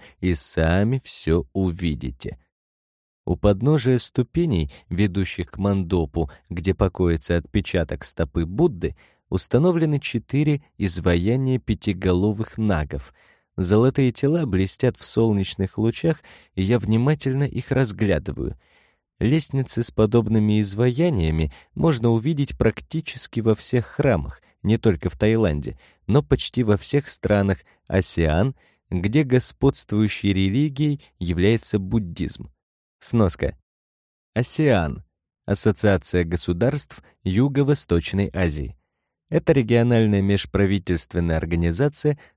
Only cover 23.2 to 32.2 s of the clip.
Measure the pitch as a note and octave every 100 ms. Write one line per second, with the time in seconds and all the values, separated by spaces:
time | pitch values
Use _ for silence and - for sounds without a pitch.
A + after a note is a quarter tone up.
23.2 | - A#2+ A2 G#2+ - B2 - - C#3 F2+
24.2 | C2+ - _ _ G2+ A2+ A2+ E2+ F2+ -
25.2 | G#2+ A2+ G2+ D2 C#2+ - _ _ - B2+
26.2 | - C3 - - A2 G2+ - C#3+ - -
27.2 | F#2+ G2+ G2 F#2 _ _ - F#2+ - -
28.2 | D#2+ D#2+ C3 - _ _ - F#2 G2 C#3+
29.2 | C3+ B2+ - - C3+ - - G#2+ G#2+ -
30.2 | G2 F#2+ F#2+ A2+ D3+ C3+ D3+ C#3+ _ -
31.2 | F2 E2+ G2 A2+ - G#2+ F#2+ A2+ F2 F2